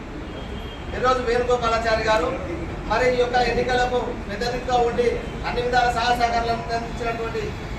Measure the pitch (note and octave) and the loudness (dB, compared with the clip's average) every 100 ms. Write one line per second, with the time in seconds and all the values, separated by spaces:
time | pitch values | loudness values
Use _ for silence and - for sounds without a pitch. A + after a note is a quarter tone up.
0 | - - - - - - - - - G#3+ | -10 -10 -10 -10 -10 -10 -10 -10 -8 0
1 | B3 B3+ A3+ A#3+ A#3+ A#3+ A#3 A3 A#3 A3 | 2 2 2 0 2 2 2 2 2 2
2 | A3 A3 - - - E3+ - - - G#3+ | 2 2 2 -2 -6 -6 -6 -6 -2 2
3 | B3 B3 A#3+ B3 A#3+ A#3+ B3 B3 B3 B3 | 2 4 2 2 2 2 2 2 2 0
4 | A3 - - G3+ A#3+ B3+ B3+ B3 A#3 A3+ | -2 -4 -6 -4 -2 -2 0 2 4 2
5 | A#3 - - - - A#3+ B3 B3 B3 A#3+ | 2 0 -4 -6 -4 -2 2 4 4 2
6 | A#3+ A#3+ A#3 A#3 A#3 A#3 A#3 A#3 A#3 A3 | 2 2 2 2 0 -2 -2 -4 -4 -4
7 | A#3 A3+ A3+ A3+ G#3 G3 - | -4 -2 -4 -4 -4 -6 -6